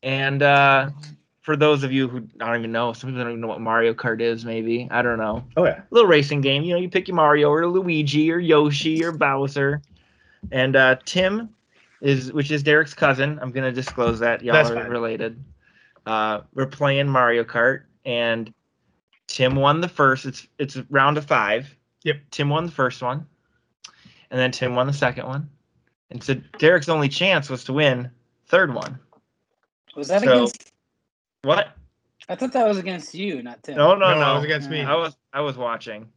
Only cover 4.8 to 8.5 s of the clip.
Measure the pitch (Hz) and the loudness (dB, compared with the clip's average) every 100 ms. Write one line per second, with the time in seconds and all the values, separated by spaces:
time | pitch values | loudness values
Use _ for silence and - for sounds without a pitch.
4.8 | 123 120 120 113 110 113 127 - 170 - | -2 -2 -2 -2 -4 -6 -6 0 0 0
5.8 | - 233 208 151 143 147 139 139 165 175 | 0 4 6 6 4 -2 0 -2 -2 -4
6.8 | 180 185 185 175 151 147 147 151 170 180 | -2 -4 -2 2 4 6 4 2 2 0
7.8 | 180 160 147 147 156 165 175 | 0 -2 0 0 0 0 4